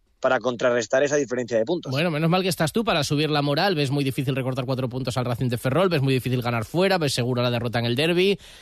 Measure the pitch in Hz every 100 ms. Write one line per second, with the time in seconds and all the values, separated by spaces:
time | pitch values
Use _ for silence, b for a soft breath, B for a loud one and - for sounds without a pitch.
0 | _ _ 131 127 120 120 127 120 113 131
1 | 143 147 123 123 120 113 113 175 - 131
2 | 175 151 165 185 185 - 160 226 226 170
3 | 139 147 156 147 143 143 202 156 139 143
4 | 135 139 135 131 127 127 127 127 127 127
5 | 127 131 123 123 127 117 131 147 190 160
6 | 135 131 120 127 120 117 107 160 190 185
7 | 147 131 120 123 123 120 117 117 117 120
8 | 165 175 190 190 B B